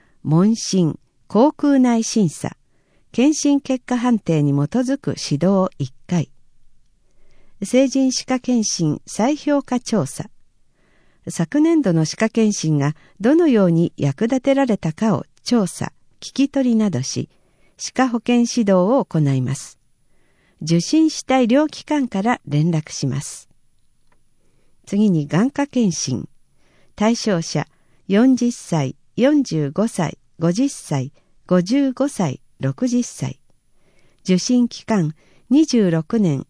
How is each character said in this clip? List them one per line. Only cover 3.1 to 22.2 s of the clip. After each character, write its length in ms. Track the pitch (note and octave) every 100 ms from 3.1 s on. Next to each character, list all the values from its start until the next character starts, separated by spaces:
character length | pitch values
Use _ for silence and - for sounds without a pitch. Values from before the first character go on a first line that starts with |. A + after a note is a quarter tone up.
検 220 | - C#4
診 260 | D4+ C#4+ C#4+
結 240 | - C4
果 120 | - B3
判 220 | B3 A3+
定 240 | - D#3+
に 100 | D3
基 20 | C#3
づ 420 | C#3+ A#3 B3+ C#4
く 160 | - -
指 260 | - C#3+
導 240 | F3 G3 F#3 -
一 140 | C3+ - -
回。 240 | F3 - - _ - - - _ _ _ _ - - - -
成 260 | G3 B3 C4+
人 240 | C4+ C4
歯 140 | - -
科 140 | C4
検 240 | - B3
診 360 | G#3 - D#3+ - -
再 300 | - A#3+ D4+
評 260 | - C#4+
価 180 | - B3
調 260 | - A3 C3+
査。 240 | - - - _ _ _ _ _ _ _ _ -
昨 320 | - E3 D4
年 220 | D#4+ E4
度 100 | A3
の 120 | E3
歯 120 | D#3 -
科 120 | A3
健 240 | - A3
診 260 | G3+ D#3+ D3+
が 180 | C#3 - _ -
ど 140 | G#3+
の 140 | D#4+ E4+
よ 180 | A3+ F#3
う 40 |
に 220 | E3 E3+ -
役 300 | C#3+ - A3+
立 140 | C4
て 140 | C#4
ら 120 | C4+ C4+
れ 120 | G3+
た 140 | E3
か 220 | D3+ A3
を 120 | E3 - _
調 240 | - A#3+ F#3
査、 260 | - - - _ _
聞 120 | -
き 160 | - C#4
取 220 | C#4 B3+
り 60 | A3+
な 140 | G#3+
ど 120 | C3+
し、 260 | C3 - - _ _ _ _ -
歯 160 | -
科 160 | - B3+
保 120 | A#3
健 200 | - A#3+
指 200 | A#3+ -
導 120 | G3+
を 320 | F#3 F#3 C4
行 160 | F#3+ E3
い 200 | C#3+ C3+
ま 140 | A#2+
す。 240 | C#3 - - _ _ _ _ _ _ _ _
受 200 | D#3 E3+
診 300 | - D#4 D#4+
し 120 | -
た 180 | - C4
医 40 |
療 240 | A#3 B3+ D#4
機 160 | -
関 240 | - D4+ B3
か 140 | G3